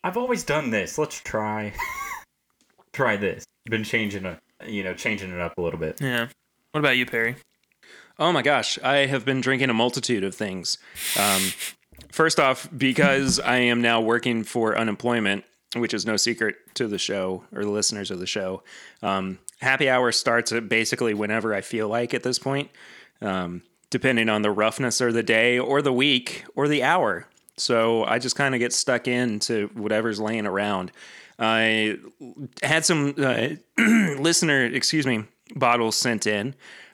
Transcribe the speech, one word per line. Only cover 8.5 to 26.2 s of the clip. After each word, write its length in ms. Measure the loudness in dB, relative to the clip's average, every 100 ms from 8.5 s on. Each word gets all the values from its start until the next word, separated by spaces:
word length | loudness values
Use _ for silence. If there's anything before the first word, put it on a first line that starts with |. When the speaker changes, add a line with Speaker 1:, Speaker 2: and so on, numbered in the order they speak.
| 2 0 -2
Speaker 3:
I 220 | 2 2 2
have 200 | 0 0
been 160 | 0
drinking 280 | 0 0 2
a 40 |
multitude 500 | 2 2 0 -2 -2
of 120 | -2 -4
things. 420 | -6 -6 -6 -8 -10 -10 -4 0
Um, 220 | 2 2 0 -4 -10 -12 _ -20 -10
first 280 | 2 2 4
off, 280 | 4 2 -4 0
because 640 | 0 4 4 4 2 0
I 180 | 2 2
am 240 | 4 4
now 200 | 4 4
working 420 | 4 2 2 -2
for 340 | -2 0 0 2
unemployment, 680 | 0 0 0 2 2 0 -4 _ _ -4
which 180 | -2
is 120 | -2 -2
no 120 | 0
secret 400 | 0 0 -2 -4 _ -6
to 120 | -4
the 100 | -2
show 460 | -4 -2 -4 -6 -8 -6
or 80 |
the 60 | -4
listeners 400 | -2 -2 -4 -8
of 80 | -8
the 80 | -6
show, 360 | -4 -6 -8 -12 -20 -20 -6
um, 380 | -2 -2 -2 -8 -16 _
happy 280 | 0 2 4
hour 220 | 4 2
starts 400 | 2 2 0 0
at 160 | -4 0
basically 460 | 0 0 0 0
whenever 400 | 0 -2 -2 0 -2
I 60 |
feel 260 | -4 -4 -2
like 260 | -2 -2
at 100 | -4
this 140 | -2 -4
point, 320 | -2 -4 -6 -14 -20 -20 -20 _
um, 400 | -4 -4 -4 -8 _ _ _
depending 380 | 0 2 2 2
on 140 | 2
the 100 | 2
roughness 500 | 2 0 2 -2 0
or 100 | 2
the 100 | 0
day 340 | 2 4 4 2
or 240 | 2 2
the 120 | 2
week 500 | 2 2 2